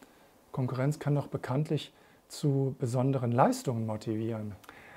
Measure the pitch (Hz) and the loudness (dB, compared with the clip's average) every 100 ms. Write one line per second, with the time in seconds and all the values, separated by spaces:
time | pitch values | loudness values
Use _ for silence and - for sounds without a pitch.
0 | - - - - - - 123 123 135 151 | -20 -20 -20 -20 -8 -2 -2 0 0 0
1 | 143 143 - - - 131 156 151 - - | 0 0 0 -6 -2 -2 0 -2 -4 -14
2 | - - - - 151 135 135 - 123 127 | -20 -20 -20 -2 2 2 2 0 0 2
3 | 131 139 120 120 180 254 - 113 113 107 | 2 2 2 4 4 4 -2 -2 -2 -4
4 | - 110 113 113 107 98 - - - | -2 -2 -2 -4 -6 -10 -16 -20 -20